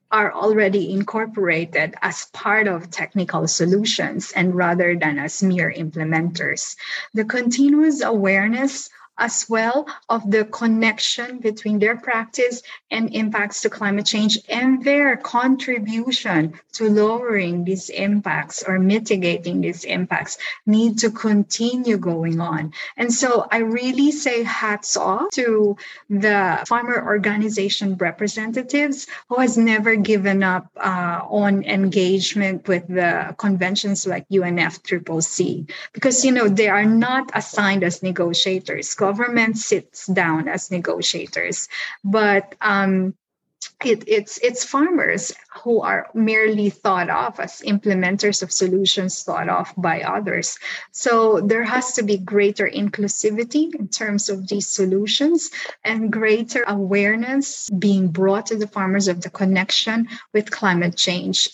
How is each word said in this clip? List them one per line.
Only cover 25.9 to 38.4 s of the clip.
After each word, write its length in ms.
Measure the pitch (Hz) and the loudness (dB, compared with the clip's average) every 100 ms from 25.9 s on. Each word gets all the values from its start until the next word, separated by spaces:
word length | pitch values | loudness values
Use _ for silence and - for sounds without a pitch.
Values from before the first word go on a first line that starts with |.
| - - | -16 -4
the 540 | 202 214 202 185 - - | 0 2 2 2 0 0
farmer 360 | 233 240 240 | -2 0 -2
organization 920 | - 208 208 208 214 214 196 - 196 185 | 0 0 0 0 -2 0 -2 -2 -2 -2
representatives 1120 | 170 - 208 220 220 233 254 285 294 277 - - - | -2 -2 -6 -4 -6 -6 -2 0 0 -4 -10 -16 -4
who 120 | 247 | 0
has 180 | 247 226 | 2 4
never 380 | 226 220 214 220 | 4 4 2 2
given 480 | 202 208 196 196 | 4 2 2 2
up, 260 | 190 185 - - | 2 0 -4 -6
uh, 460 | 196 185 175 170 - | -4 -2 -2 -4 -2
on 360 | 208 202 196 | 0 2 2
engagement 1040 | - 190 196 196 180 190 180 208 196 185 - | 0 0 2 2 2 2 0 0 -2 -2 -2
with 180 | 180 175 | -2 0
the 480 | 185 175 170 160 - | 0 0 0 -4 -4
conventions 720 | 202 185 185 202 202 196 190 | 0 0 0 -2 -2 -2 -2
like 200 | 175 - | -6 0
U 160 | 196 | 0
N 160 | 180 175 | 2 0
F 200 | 165 - | -2 -4
triple 360 | - 175 170 160 | -6 -4 -2 -4
C, 460 | 160 - 180 - 156 - - | -2 -2 -2 -2 -8 -14 -14
because, 320 | - 262 254 | 0 0 4
you 60 | 262 | 2
know, 180 | 247 214 | 4 4
they 200 | 196 214 | 4 4
are 180 | 202 214 | 4 4
not 460 | 226 247 262 262 | 4 4 0 -2
assigned 480 | 208 - - 202 196 | -4 -4 0 2 2
as 180 | 175 170 | 0 0
negotiators. 960 | 185 180 170 170 | -2 0 0 2